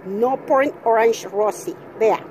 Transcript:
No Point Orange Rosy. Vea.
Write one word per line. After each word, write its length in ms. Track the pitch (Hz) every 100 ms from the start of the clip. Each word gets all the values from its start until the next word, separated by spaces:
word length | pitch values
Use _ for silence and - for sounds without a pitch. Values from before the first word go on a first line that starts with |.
No 400 | 185 202 247 262 -
Point 280 | 269 294 -
Orange 440 | 226 226 226 220 190
Rosy. 480 | 196 214 190 - - - -
Vea. 180 | 220 175 -